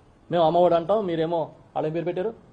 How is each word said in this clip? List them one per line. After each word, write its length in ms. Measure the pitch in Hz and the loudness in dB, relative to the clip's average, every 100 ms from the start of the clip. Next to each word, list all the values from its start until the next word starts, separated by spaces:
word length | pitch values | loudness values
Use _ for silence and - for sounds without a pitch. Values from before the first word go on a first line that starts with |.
| _ _ _ | _ _ _
మేము 120 | 170 | 0
అమ్మఒడి 320 | 160 175 180 170 | 2 4 4 4
అంటాం, 260 | 165 214 190 | 2 -2 0
మీరేమో 320 | 165 160 170 135 - - - | -2 -2 -2 -6 -12 -10 -6
వాళ్ళ 180 | 156 | -4
పేరు 120 | 165 165 | -4 -4
పెట్టారు, 220 | 175 202 - - | -4 -6 -10 -16